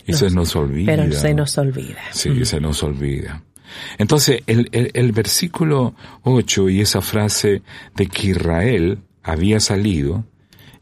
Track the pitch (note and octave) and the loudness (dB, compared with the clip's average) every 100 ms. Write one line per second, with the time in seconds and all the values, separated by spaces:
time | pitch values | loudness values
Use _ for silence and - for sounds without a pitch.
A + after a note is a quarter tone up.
0 | - D3 F#2+ F2+ E2 F2 C#2 C#2+ A2 D3+ | -4 0 2 2 0 0 -2 0 0 2
1 | D#2+ D2 D3+ D3 C#3+ C#3+ C#3 C3+ C3 - | 2 2 2 2 0 0 -2 -2 -10 -14
2 | - - C#3+ B2+ B2 D2+ D#2 D2+ D2+ C#2 | -12 -4 -2 0 0 -2 -2 -2 -2 -2
3 | C#2+ C#2 - D#2 - _ - - - - | -2 -4 -6 -12 -16 _ -20 -16 -14 -2
4 | G#2+ D3+ D3 A#2 - A2+ A#2+ A2+ B2 B2 | 2 4 4 0 2 2 2 0 -2 0
5 | B2 A2 G#2+ - F3 - D#3 C#3 A#2 - | 0 0 0 -2 -2 -2 0 2 0 -4
6 | - - B2 B2+ - - F#2+ F#2+ G#2 G2 | -20 -6 2 2 2 0 2 2 2 0
7 | - G#2+ G#2 - G#2 G2 - - - - | -2 -2 0 0 0 0 -4 -20 -14 -4
8 | F#2+ - G2 F2+ E2+ E2 A#2 G#2 E2+ - | -4 -2 -2 0 0 0 2 2 0 -2
9 | - _ - D#2+ G2 G#2+ - G2 G#2+ D#2+ | -10 _ -6 -2 2 2 2 0 0 0
10 | C#2 G2+ A2+ _ _ - - - | 0 -4 -8 _ _ -20 -20 -10